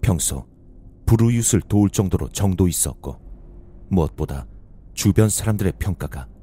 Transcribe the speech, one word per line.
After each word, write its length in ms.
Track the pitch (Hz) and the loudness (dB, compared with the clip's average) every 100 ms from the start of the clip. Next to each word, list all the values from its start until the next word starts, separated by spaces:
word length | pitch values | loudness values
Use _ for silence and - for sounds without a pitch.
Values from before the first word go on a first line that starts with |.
평소 460 | - 87 - 67 - - - - - - - | 0 0 -2 -6 -12 -20 -20 -20 -20 -10 2
불우이웃을 540 | 113 113 120 113 101 | 4 4 2 2 0
도울 280 | - 104 101 | 0 2 2
정도로 380 | - 95 - 71 | 2 -2 -2 -4
정도 380 | - 101 90 92 | -4 -2 2 0
있었고, 480 | 80 - 67 71 65 - - - - - - - | 0 -4 -6 -12 -14 -16 -20 -20 -20 -20 -20 -2
무엇보다 580 | 90 78 - 76 69 - - - - - | 0 0 -2 -8 -8 -14 -18 -20 -20 -18
주변 340 | - 107 95 110 | -2 2 4 4
사람들의 460 | 101 113 104 98 - | 2 -2 0 0 -2
평가가 500 | - 85 73 - 65 - | -4 -4 -6 -10 -14 -18